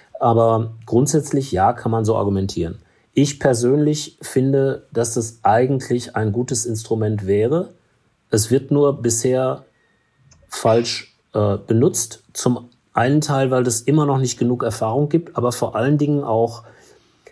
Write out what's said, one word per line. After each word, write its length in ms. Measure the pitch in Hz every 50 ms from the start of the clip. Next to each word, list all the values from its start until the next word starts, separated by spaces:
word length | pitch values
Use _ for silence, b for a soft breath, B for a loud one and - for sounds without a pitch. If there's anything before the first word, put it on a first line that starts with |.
| B B B -
Aber 540 | - 120 113 117 113 113 113 110 113 113 - - -
grundsätzlich, 640 | - 110 120 143 - - 151 143 - - 139 135 -
ja, 220 | - 92 95 110 123
kann 180 | - - 117
man 140 | 113 113 110
so 100 | 110 113
argumentieren. 640 | 101 101 101 98 98 95 98 - - 85 85 - - b b b b b b _
Ich 260 | 131 143 151 - -
persönlich 800 | - 143 127 113 120 123 135 151 147 151 151 151 - - - _
finde, 640 | - - - 135 127 135 139 139 135 135 127 - - _ -
dass 220 | 117 120 113 113
das 240 | 123 110 113 - - -
eigentlich 720 | 95 107 117 131 131 139 131 - - 123 123 123 - -
ein 160 | 107 110 107
gutes 340 | 98 120 123 - 131 117 -
Instrument 600 | 120 113 107 - - 113 110 107 107 110 101 95 95
wäre. 420 | 101 101 110 123 147 170 185 - - _ _ _ _ _ _ _ _ _ _ _
Es 220 | - 107 104 -
wird 180 | 127 135 135 -
nur 300 | 143 143 147 143 139 135
bisher 640 | 117 120 113 - - 127 127 127 131 131 131 - - _ _ _ _ _ _ _ _ _ _ _ _ _ _ _ _ _
falsch, 680 | - - - 120 110 117 120 117 - - - - _ _ _ _ -
äh, 240 | 107 104 104 101 101
benutzt. 680 | - - 113 113 131 190 - - - - - - _ _ _
Zum 360 | - - 127 123 117 117 - _ _ _ _ _
einen 280 | - 117 131 143 151
Teil, 300 | 151 - 143 135 135 127
weil 140 | 131 127 123 127
es 140 | 117 -
immer 240 | - - 147 156 147
noch 120 | 143 135 131
nicht 200 | 131 120 - -
genug 260 | 120 120 123 123 131
Erfahrung 460 | 113 104 - 113 110 113 139 147 147
gibt, 280 | - 165 170 - - -
aber 140 | 117 123
vor 240 | 120 - 120 - -
allen 220 | 107 117 139 151 143
Dingen 260 | 147 143 147 143 139
auch, 400 | 117 110 110 117 113 113 - B B B B B B B B B B B B B B